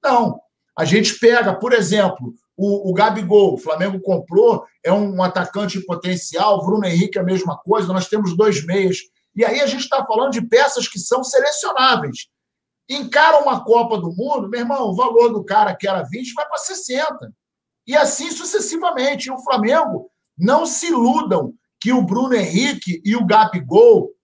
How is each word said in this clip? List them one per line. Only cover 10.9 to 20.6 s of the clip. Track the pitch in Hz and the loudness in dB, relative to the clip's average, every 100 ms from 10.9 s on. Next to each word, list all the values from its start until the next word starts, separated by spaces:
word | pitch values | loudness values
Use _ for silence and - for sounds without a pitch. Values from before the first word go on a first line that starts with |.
| 196 | -10
são | - 254 | -4 -2
selecionáveis. | 254 269 285 - 381 285 262 247 147 120 - _ _ _ _ _ _ | 0 0 0 -2 -4 0 2 2 -2 -10 -16 _ _ _ _ _ _
Encara | 277 269 294 320 302 | -10 -2 2 4 4
uma | 277 247 | 2 -2
Copa | - 233 233 214 | 2 2 2 -4
do | 170 | -6
Mundo, | 180 262 285 196 | -6 -4 -4 -4
meu | 240 | -6
irmão, | 240 277 226 | -4 -4 -4
o | 185 | 0
valor | 247 233 233 | 2 4 4
do | 208 | 0
cara | - 202 208 185 | -2 0 0 -2
que | 196 | -4
era | 185 | -4
vinte | 135 202 247 | -6 -10 -10
vai | 247 294 | -8 -6
pra | - | -6
sessenta. | - 381 - 254 311 262 - _ _ _ _ _ - | -8 -10 -8 -4 -4 -6 -18 _ _ _ _ _ -2
E | 285 | 2
assim | 285 - 330 | 2 0 -8
sucessivamente. | 330 349 403 - 330 349 262 269 285 262 | -8 -4 -4 -4 -4 -4 0 -2 -2 -8
E | |
o | 262 | -10
Flamengo, | - 269 208 311 311 - - _ _ - | -2 0 2 2 0 -6 -12 _ _ -2
não | 185 294 | 2 2